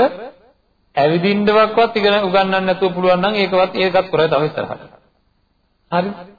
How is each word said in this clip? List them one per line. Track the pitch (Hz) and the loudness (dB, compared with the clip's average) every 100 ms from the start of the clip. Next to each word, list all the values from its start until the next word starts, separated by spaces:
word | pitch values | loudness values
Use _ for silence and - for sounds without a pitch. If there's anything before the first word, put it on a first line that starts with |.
| 269 180 247 - _ _ _ _ _ - | 2 -2 -16 -20 _ _ _ _ _ -2
ඇවිදින්නවක්වත් | 147 170 190 202 208 214 214 214 226 226 | 0 2 0 0 2 2 2 2 0 2
ඉගෙන | 202 208 | 0 0
උගන්වන්න | 196 190 190 190 190 | 2 0 2 0 -2
නැතුව | 180 190 | 0 -2
පුළුවන් | 175 185 180 | 0 2 2
නම් | 196 214 | 2 -2
ඒකවත්, | 190 185 190 196 | 0 2 0 0
ඒකත් | 190 180 185 | 0 0 0
කරා | 151 160 | 0 2
තව | 143 | 0
ඉස්සරහට. | 151 139 101 - - - _ _ _ _ _ _ _ _ - | -2 -4 -8 -10 -14 -20 _ _ _ _ _ _ _ _ -6
හරිද? | 175 190 196 180 | -4 -4 -8 -16